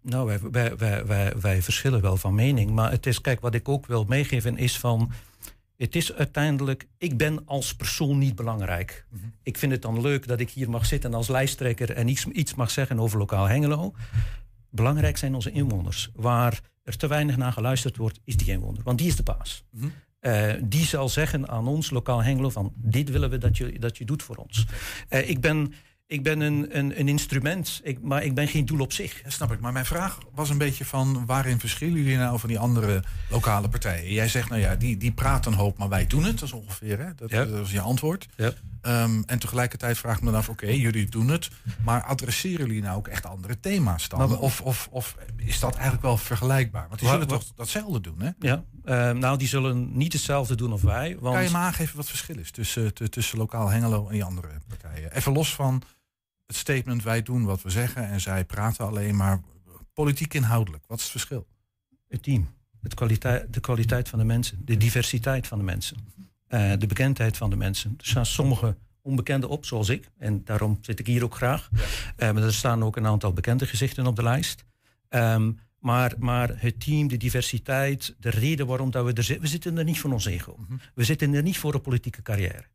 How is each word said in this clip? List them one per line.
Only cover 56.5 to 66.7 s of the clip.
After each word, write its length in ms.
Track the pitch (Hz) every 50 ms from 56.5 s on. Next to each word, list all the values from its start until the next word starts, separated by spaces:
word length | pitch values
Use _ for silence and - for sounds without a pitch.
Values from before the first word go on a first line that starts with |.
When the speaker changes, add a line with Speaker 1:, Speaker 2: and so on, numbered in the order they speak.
| -
Speaker 2:
statement, 460 | - - - 143 131 120 131 123 117 104
wij 180 | 113 113 117 110
doen 220 | 123 123 123 117
wat 160 | 98 95 95
we 80 | - 95
zeggen 380 | 90 101 120 123 - 127 113
en 140 | 101 101 98
zij 240 | 90 101 95 95 92
praten 400 | - - - 104 113 113 - 113
alleen 280 | 101 107 104 101 104 101
maar 260 | 101 98 98 98 92 - - - - _ - - - - - _
politiek 400 | - 151 147 139 139 160 147 -
inhoudelijk. 500 | 151 127 113 117 117 110 95 78 76 _
Wat 100 | _ 113
is 60 | 117 -
het 80 | -
verschil? 360 | - 123 - - 143 117 98 _ _ _ _ _ _ _ _ _ _ _ _
Speaker 1:
Het 160 | _ - - -
team, 260 | - 135 113 87 69 - _ _ _ _ -
het 120 | - - -
kwaliteit, 600 | - 123 113 110 107 - 131 123 127 - - -
de 60 | 123
kwaliteit 500 | - - 123 113 113 117 127 123 123 -
van 100 | - 110
de 60 | 110
mensen, 360 | 113 117 120 120 - - 92 -
de 120 | - 117
diversiteit 680 | 104 107 117 107 123 117 - - 110 113 135 135 131 117
van 100 | - -
de 60 | 104 98
mensen, 340 | 92 90 95 - - - - - - - - 95 - _ _ _
eh, 240 | _ - 117 104 98